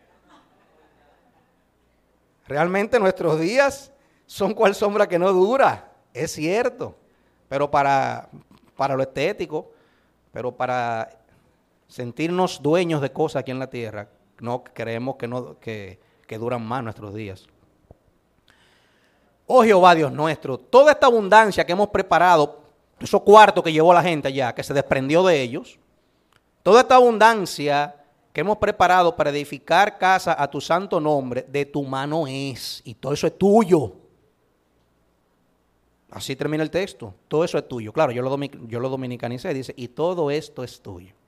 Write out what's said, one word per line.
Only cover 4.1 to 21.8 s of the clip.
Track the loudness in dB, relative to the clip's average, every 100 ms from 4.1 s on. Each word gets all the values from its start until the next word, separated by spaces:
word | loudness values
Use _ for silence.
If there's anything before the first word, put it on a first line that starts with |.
| _ _
son | -6 -4 0
cual | 0
sombra | 2 0 0 0
que | 0
no | 2
dura, | 2 2 2 0 0 -10 _ _
es | -10 -10
cierto. | -6 -4 -2 -4 -6 -14 -16 _ _ _ _ -8
Pero | -6 -2
para, | 0 0 0 -2 -8 -14 -20 _ _ _ -6
para | -4 -2
lo |
estético, | -4 -4 -4 -6 -8 -10 -12 _ _ _ _ _ _
pero | -12 -10 -6
para | -6 -4 -4 -6 -10 _ _ _ _ _ _ _ _
sentirnos | -14 -12 -6 -4 -2 -2 -2
dueños | -2 0 0 -2
de | -4
cosas | -4 -4 -4
aquí | -8
en | -10
la | -10
tierra, | -10 -12 -12 -16 _ _ -14
no | -10 -10
creemos | -10 -12 -8 -8 -8 -10
que | -10
no, | -10 -12 -16
que, | -14 -12 -14 -20 _ _ -16
que | -10
duran | -6 -6 -6
más | -8
nuestros | -8 -12 -14
días. | -12 -12 -16 _ _ _ _ _ _ _ _ _ _ _ _ _ _ _ _ _ _ _ _ 2
Oh | 4
Jehová | 6 6 6
Dios | 6 2
nuestro, | -2 -4 -4 -8 -10
toda | 4 6 6
esta | 6 4
abundancia | 2 4 6 6 2 -2
que |
hemos | -2